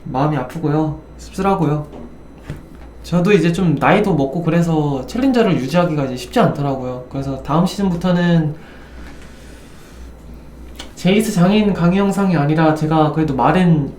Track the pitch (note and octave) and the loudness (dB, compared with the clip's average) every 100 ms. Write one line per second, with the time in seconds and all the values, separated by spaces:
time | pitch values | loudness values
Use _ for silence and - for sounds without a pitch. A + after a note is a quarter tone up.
0 | - B2+ D3+ D3+ B2+ E3 D3+ D3+ D#3 C#3+ | -6 -2 0 -2 -4 -4 -2 0 0 -4
1 | - - - - G3 F#3+ D3+ D3+ D3 - | -12 -18 -14 -4 0 2 0 0 -4 -14
2 | D#2+ - - - - - - - - - | -18 -18 -20 -20 -16 -16 -16 -20 -20 -18
3 | - E3+ F3+ G3+ E3 E3+ F#3 C#3 B2+ F#3 | -4 0 4 4 4 2 0 2 4 2
4 | G#3+ D#3+ C3+ F3 D#3+ E3+ E3 D#3+ D3 C3+ | 2 0 0 -2 0 0 2 0 0 -2
5 | B2+ A3+ C4+ A#3+ G#3+ D3 C3 E3 F3 D3+ | -6 -2 2 4 4 2 0 0 0 0
6 | C3+ B2 - - F3 C#3 C#3+ C3 B2+ B2 | -4 -6 -4 0 0 0 -2 -4 -6 -8
7 | - C#3 C#3 C3 - D3+ F#3 - G3 E3+ | -10 -8 -6 -8 -2 0 0 0 -2 0
8 | F3+ F3 F3 E3+ D3+ D3 - - - - | 0 0 2 2 2 -4 -14 -20 -20 -18
9 | - - - - - - - - - - | -18 -18 -20 -20 -20 -20 -20 -20 -20 -20
10 | - - - - - - - - - - | -20 -20 -20 -20 -20 -20 -20 -18 -18 -4
11 | F3 G#3 A3 - F3+ G#3+ G3+ E3+ E3+ F#3+ | 2 2 2 2 4 4 2 2 2 2
12 | G3+ F#3+ F#3+ E3 C#3+ D#3 D#3+ D3+ D#3 D#3 | 2 2 0 2 2 2 2 2 0 2
13 | D3+ D#3+ D3 B2+ B2+ E3+ F3+ D#3 C3+ | 2 2 -2 2 2 4 4 4 2